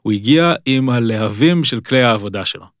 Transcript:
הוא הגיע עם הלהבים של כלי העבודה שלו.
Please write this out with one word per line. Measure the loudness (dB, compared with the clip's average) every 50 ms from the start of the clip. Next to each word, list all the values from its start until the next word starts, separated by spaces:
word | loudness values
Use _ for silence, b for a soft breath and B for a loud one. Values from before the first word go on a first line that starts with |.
הוא | -4 -4 -4
הגיע | -2 0 2 2 4 4 2 0 -2 -2
עם | -2 -2 0 0 0
הלהבים | 0 0 -2 -2 -2 -2 -4 -4 0 2 2 4 4 2 0
של | -2 -4 -6
כלי | -4 0 2 2
העבודה | 4 2 2 0 -4 -6 -8 -6 -6
שלו. | -8 -8 -10 -14 -20 _ _